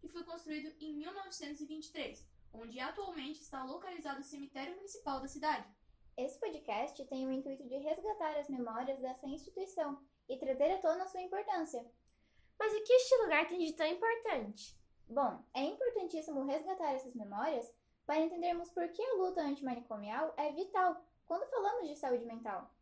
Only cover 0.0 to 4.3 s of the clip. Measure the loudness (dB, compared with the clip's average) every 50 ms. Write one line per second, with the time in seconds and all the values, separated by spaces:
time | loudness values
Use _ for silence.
0 | -14 -10 -10 -10 -8 -8 -10 -10 -6 -4 -4 -4 -4 -6 -10 -10 -8 -6 -6 -6
1 | -6 -6 -8 -8 -8 -8 -8 -8 -6 -6 -6 -8 -8 -8 -8 -10 -10 -10 -6 -6
2 | -6 -6 -6 -12 -18 -20 -20 -20 -20 -18 -16 -14 -14 -12 -8 -6 -6 -6 -4 -4
3 | -6 -4 -4 -6 -6 -6 -8 -8 -10 -8 -8 -6 -6 -6 -6 -8 -8 -8 -10 -8
4 | -6 -6 -6 -6 -8 -10